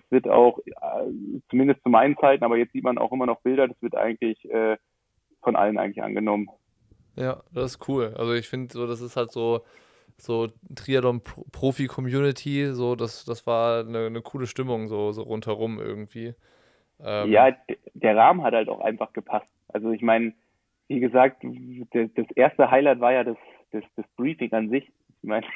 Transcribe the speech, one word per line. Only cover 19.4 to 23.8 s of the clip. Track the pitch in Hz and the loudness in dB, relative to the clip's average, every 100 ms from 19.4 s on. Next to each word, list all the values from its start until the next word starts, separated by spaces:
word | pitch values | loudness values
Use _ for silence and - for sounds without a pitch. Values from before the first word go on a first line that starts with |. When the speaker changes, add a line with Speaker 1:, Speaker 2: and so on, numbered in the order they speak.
| - _ _ | -6 _ _
Speaker 1:
Also | 107 113 | -6 -4
ich | 107 | -2
mein, | 117 113 113 - _ _ _ _ - | 2 2 0 -8 _ _ _ _ -8
wie | 123 | -2
gesagt, | 127 127 131 - | 2 4 4 2
d-, | 123 127 127 127 120 120 113 - | -12 -14 -14 -16 -4 -2 -2 -2
das | 110 - | -2 4
erste | 143 - 123 | 4 4 4
Highlight | 131 139 123 | 6 4 4
war | 123 | 2
ja | 127 | 2
das, | 120 113 - - _ | 0 -6 -12 -20 _
das, | 110 | -10